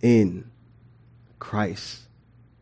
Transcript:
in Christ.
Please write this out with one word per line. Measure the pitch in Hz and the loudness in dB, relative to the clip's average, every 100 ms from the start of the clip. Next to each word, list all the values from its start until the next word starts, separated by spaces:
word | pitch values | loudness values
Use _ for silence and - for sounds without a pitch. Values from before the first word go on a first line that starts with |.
in | 120 117 101 90 - _ _ _ _ _ _ _ _ - | 4 4 4 -2 -14 _ _ _ _ _ _ _ _ -20
Christ. | - 104 101 - - - - _ _ _ _ _ | -6 -4 -4 -6 -14 -18 -20 _ _ _ _ _